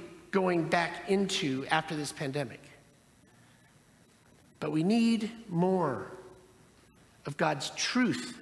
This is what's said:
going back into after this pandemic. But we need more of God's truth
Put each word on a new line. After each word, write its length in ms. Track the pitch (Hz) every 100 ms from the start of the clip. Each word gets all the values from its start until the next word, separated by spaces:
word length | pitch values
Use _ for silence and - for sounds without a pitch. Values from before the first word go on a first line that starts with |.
| - - -
going 380 | 196 185 175 156
back 400 | 175 165 - -
into 560 | 196 190 - 156 131 131
after 260 | 160 - 156
this 160 | 143
pandemic. 480 | - 147 143 120 - - - - - - - - - - - - - - - - - - - - -
But 120 | 151
we 100 | 156
need 480 | 170 233 226 226 220 - -
more 640 | 170 180 190 156 110 - - - - - - - - - - - -
of 120 | - 147
God's 340 | 160 143 -
truth 680 | - - 247 240 - - -